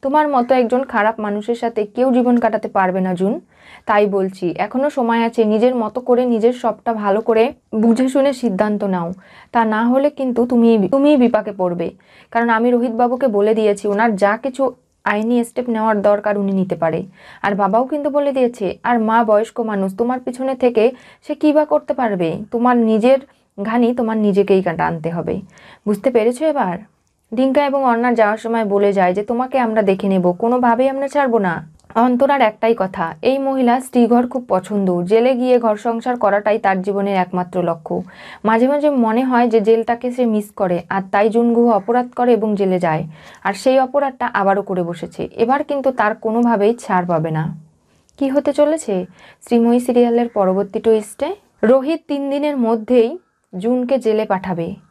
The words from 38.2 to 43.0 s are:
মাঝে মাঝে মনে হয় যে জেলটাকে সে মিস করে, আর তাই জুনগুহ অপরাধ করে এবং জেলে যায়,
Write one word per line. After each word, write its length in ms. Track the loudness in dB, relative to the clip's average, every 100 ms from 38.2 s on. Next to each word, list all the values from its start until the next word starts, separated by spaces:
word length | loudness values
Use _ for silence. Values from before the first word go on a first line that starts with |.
| -20 -6
মাঝে 220 | -2 2 2
মাঝে 200 | 2 0 2
মনে 260 | 0 0
হয় 220 | 0 2 2
যে 100 | 2
জেলটাকে 480 | 2 2 2 -4 -4
সে 120 | -2 0
মিস 220 | 0 -4 -4
করে, 220 | -2 -2 -4
আর 140 | -6 -2
তাই 160 | 0 2
জুনগুহ 360 | 2 2 4 4
অপরাধ 360 | 2 0 -2 -2
করে 160 | -2 2
এবং 160 | 2 2
জেলে 240 | 0 0 0
যায়, 240 | 0 -2